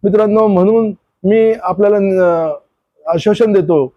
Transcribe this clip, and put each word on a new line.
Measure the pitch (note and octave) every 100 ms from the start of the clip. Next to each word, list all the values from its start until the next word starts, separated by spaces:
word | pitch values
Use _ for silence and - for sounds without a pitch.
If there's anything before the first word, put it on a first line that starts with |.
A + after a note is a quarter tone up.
मित्रांनो, | F#3+ G#3 G#3+ G#3+ A3
म्हणून | F#3+ F#3+ A3+ A3 G#3 _ _ F#3
मी | A3 A3 A3+
आपल्याला, | F3+ F3+ G3+ G#3
अ, | G3 F#3 F3+ E3+ D#3+ D3 _ _ _ _ D#3
आश्वासन | E3+ G#3+ G#3 A3+
देतो | G3 D#3+ D#3+ C3